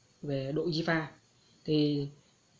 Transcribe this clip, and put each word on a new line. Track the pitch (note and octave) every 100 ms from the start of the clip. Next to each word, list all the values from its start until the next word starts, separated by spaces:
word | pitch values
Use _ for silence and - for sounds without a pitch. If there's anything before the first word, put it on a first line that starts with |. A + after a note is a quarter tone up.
| _ _
về | D3 C#3 C3+
độ | D3+ D#3+
di | D#3
pha. | E3 E3 D3+ - _ _ _ _
Thì | - D3+ D3 D3 C#3+ - _ _ _